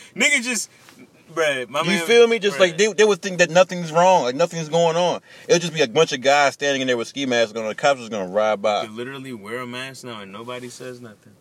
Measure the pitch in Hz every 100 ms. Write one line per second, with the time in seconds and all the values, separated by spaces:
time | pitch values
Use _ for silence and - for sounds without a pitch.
0 | - 180 285 285 233 220 - _ - _
1 | - _ _ 160 156 135 120 143 165 190
2 | 165 233 233 233 202 185 180 165 214 185
3 | 214 196 196 175 165 175 185 180 165 160
4 | 180 180 123 135 170 165 151 165 170 165
5 | 175 107 _ - - 170 170 156 131 135
6 | 160 139 131 143 139 - 143 135 131 117
7 | 113 - 135 120 110 113 110 104 143 131
8 | 113 107 90 101 107 104 107 101 107 110
9 | 123 139 135 117 98 123 123 123 131 123
10 | 127 110 98 101 117 123 123 - 131 123
11 | 117 101 107 98